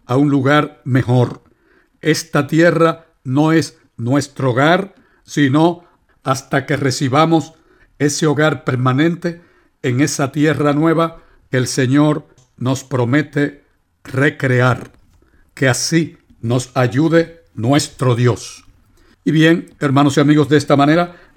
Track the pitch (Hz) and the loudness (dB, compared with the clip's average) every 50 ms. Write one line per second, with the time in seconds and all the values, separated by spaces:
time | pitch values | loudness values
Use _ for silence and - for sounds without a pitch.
0 | _ - 123 135 147 147 139 143 123 135 147 151 147 151 - _ _ 135 123 - | _ -4 0 0 2 2 2 0 2 2 2 2 0 -2 -8 _ _ -2 -2 0
1 | - 110 123 127 123 - - - _ _ _ _ _ _ _ _ _ _ _ _ | 0 2 2 2 2 0 -4 -10 _ _ _ _ _ _ _ _ _ _ _ _
2 | - 156 156 - - - - 151 143 - 160 156 170 175 165 160 165 165 156 - | -2 -2 -2 -2 -4 -4 -4 -4 -2 0 2 2 4 4 4 2 0 0 0 -4
3 | - _ _ _ _ 127 127 143 151 156 160 160 151 - - _ _ _ _ - | -10 _ _ _ _ -4 -2 0 2 2 2 0 0 -2 -8 _ _ _ _ -10
4 | 117 120 135 143 139 - - - 135 131 113 123 143 156 175 185 190 196 - _ | -4 -2 -2 -2 -2 -4 -8 -4 -4 -2 0 2 2 2 2 0 -2 -6 -12 _
5 | _ _ _ _ _ - - 156 147 131 131 151 160 175 170 170 - _ _ _ | _ _ _ _ _ -8 -2 0 0 2 2 2 2 2 0 -2 -10 _ _ _
6 | _ _ _ _ _ 139 131 127 - _ - 139 135 - 147 123 123 135 127 - | _ _ _ _ _ -6 -6 -6 -6 _ -6 -6 -4 -4 -6 -4 -2 -4 -4 -2
7 | 147 127 123 147 160 160 165 160 147 - - _ _ _ _ _ _ _ _ _ | -4 -2 0 0 2 2 2 0 -2 -4 -12 _ _ _ _ _ _ _ _ _
8 | 139 147 147 - 170 151 143 135 151 156 151 127 - - 127 120 127 131 127 135 | -4 -4 -2 0 -2 0 0 2 0 0 0 -2 -4 -4 -4 -2 0 0 2 2
9 | 156 170 175 170 - 175 170 170 - _ _ _ _ _ _ _ - 135 120 123 | 2 0 0 -2 -6 -10 -10 -10 -16 _ _ _ _ _ _ _ -6 -4 -2 0
10 | 147 147 - - 143 127 - 147 147 156 147 - 147 147 143 147 156 165 160 156 | -2 -2 -2 -4 -6 -4 -2 -2 0 0 0 0 -2 -2 0 0 0 0 0 0
11 | 165 165 165 - _ _ _ _ _ _ - 127 123 120 - - 131 123 135 147 | -2 -4 -6 -12 _ _ _ _ _ _ -4 -4 -4 -2 -2 -2 -2 0 2 2
12 | 151 151 151 151 - _ _ _ _ _ _ _ 117 127 135 131 - - 143 123 | 2 2 0 -2 -6 _ _ _ _ _ _ _ -4 -4 -4 -4 -6 -6 -4 -4
13 | 120 117 131 151 151 - - 147 143 147 - - _ _ _ _ _ _ _ _ | -2 0 0 -2 -2 -2 -4 -4 -4 -4 -6 -12 _ _ _ _ _ _ _ _
14 | _ - - 123 139 151 151 - 143 127 127 123 123 127 120 120 - - - _ | _ -8 -4 0 0 0 -2 -2 -2 -2 0 2 2 2 0 -2 -6 -14 -20 _
15 | _ _ _ _ _ _ _ _ _ _ _ - 139 131 120 - - - 165 170 | _ _ _ _ _ _ _ _ _ _ _ -2 0 0 0 0 -2 -2 0 0
16 | 160 - - _ _ _ _ _ - 113 123 131 - - - 139 127 120 98 131 | -2 -2 -6 _ _ _ _ _ -4 -2 -2 -2 -4 -4 -2 -2 -2 0 0 0
17 | 156 160 160 165 165 165 - - _ _ _ - 107 120 139 151 151 - - - | 0 2 2 2 2 0 -6 -16 _ _ _ -6 -2 0 0 0 0 -2 -6 -4
18 | 139 127 120 110 123 123 107 - - - - - _ - _ _ _ _ _ _ | -2 -2 0 2 2 0 0 -2 -6 -14 -20 -20 _ -20 _ _ _ _ _ _
19 | _ _ _ _ _ - 147 156 156 165 165 185 175 - - _ 151 143 131 143 | _ _ _ _ _ -2 0 2 4 4 2 2 -2 -8 -10 _ -4 0 2 2
20 | 143 143 - 156 143 143 151 151 143 123 151 147 135 - 151 135 143 147 156 175 | 2 2 2 2 2 4 4 2 2 2 2 0 2 2 2 2 4 2 2 0
21 | 175 175 - - - _ _ | 0 -2 -8 -16 -20 _ _